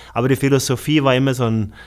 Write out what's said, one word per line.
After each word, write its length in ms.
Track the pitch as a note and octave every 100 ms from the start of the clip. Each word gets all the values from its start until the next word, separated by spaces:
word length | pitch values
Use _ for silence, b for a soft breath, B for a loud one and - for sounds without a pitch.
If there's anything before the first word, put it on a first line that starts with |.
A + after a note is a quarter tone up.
| B
Aber 140 | A#2 B2+
die 80 | C3
Philosophie 640 | C#3 C3+ - B2 - D3+
war 120 | C3+ B2+
immer 180 | C3+
so 120 | B2+ A#2
ein, 280 | A2 G2+ B